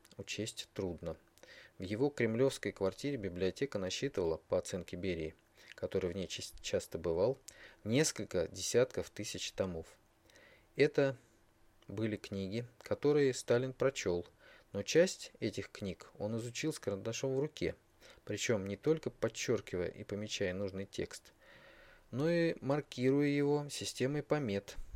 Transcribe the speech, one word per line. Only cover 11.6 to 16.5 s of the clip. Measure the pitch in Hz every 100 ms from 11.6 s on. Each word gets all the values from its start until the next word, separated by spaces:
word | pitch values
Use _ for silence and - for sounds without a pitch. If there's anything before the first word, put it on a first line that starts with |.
| _ _ -
были | 104 110
книги, | 104 - 98 95 110 120 -
которые | - - 143 151 139
Сталин | 120 - 120 131
прочёл, | - 135 - 98 87 - - - - _
но | 98
часть | - 156 185 - - -
этих | 113 - -
книг | - 101 - - -
он | 104 113
изучил | 120